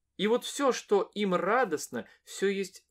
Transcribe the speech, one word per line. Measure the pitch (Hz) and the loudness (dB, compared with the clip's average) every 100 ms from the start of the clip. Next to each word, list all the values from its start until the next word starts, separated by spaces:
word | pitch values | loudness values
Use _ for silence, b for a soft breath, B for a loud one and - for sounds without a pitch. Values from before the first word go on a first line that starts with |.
| _ - | _ -4
И | 202 | 0
вот | 233 | 0
все, | - - 277 | -2 0 0
что | - - 202 - | 0 2 2 2
им | 202 208 | -2 0
радостно, | 175 175 233 240 147 - 120 B B | 0 2 2 2 -2 -4 -8 B B
все | - - 196 | -18 -4 -2
есть | 196 185 - _ | -2 -6 -10 _